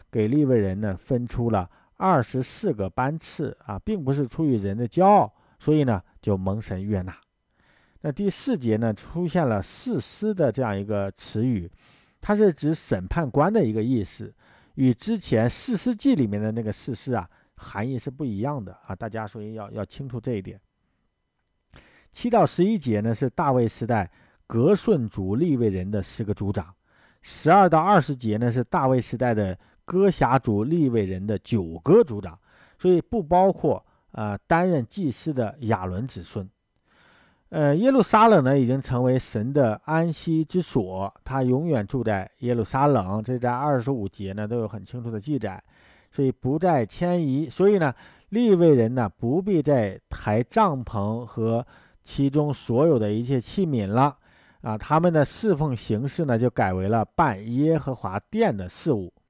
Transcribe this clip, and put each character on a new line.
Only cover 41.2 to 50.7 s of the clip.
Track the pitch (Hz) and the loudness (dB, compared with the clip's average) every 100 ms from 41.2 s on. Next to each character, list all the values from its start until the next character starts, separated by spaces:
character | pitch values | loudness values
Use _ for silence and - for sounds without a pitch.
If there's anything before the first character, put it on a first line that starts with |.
他 | - 131 | -6 -2
永 | 127 127 170 | 0 0 0
远 | 127 101 | -2 -2
住 | 131 | -4
在 | 110 98 95 _ | -2 -2 -4 _
耶 | 120 | -2
路 | 120 | -2
撒 | 107 131 147 | -2 2 2
冷， | 127 92 107 | 2 0 -4
这 | 113 127 | -4 -2
在 | 123 | -2
二 | 120 147 131 | -2 0 0
十 | 120 | 0
五 | 131 98 | -4 -6
节 | - 95 | -8 -8
呢， | 101 107 | -6 -4
都 | 120 | -4
有 | 110 | -4
很 | 104 | -8
清 | 95 123 | -12 -12
楚 | 117 | -8
的 | 110 | -8
记 | 131 139 | -4 -4
载， | 104 95 - _ _ _ _ | -4 -10 -18 _ _ _ _
所 | - | -2
以 | 131 | -2
不 | - 127 156 | 0 -2 0
再 | 180 147 | 2 2
迁 | 107 - 175 175 | 0 -2 -2 0
移。 | 147 135 151 | 0 -2 -2
所 | - 196 | 2 4
以 | 202 | 4
呢， | 147 - - _ - | 2 -2 -14 _ -6
利 | 214 233 180 | 0 4 6
未 | 170 | 8
人 | 131 113 127 | 6 4 0
呢， | 104 | -4
不 | - 120 165 | -2 -2 -2
必 | 190 170 | 0 0
再 | 143 135 101 92 - | 2 2 0 -4 -14
抬 | - 110 107 | -6 0 0
帐 | 123 226 202 | 2 2 2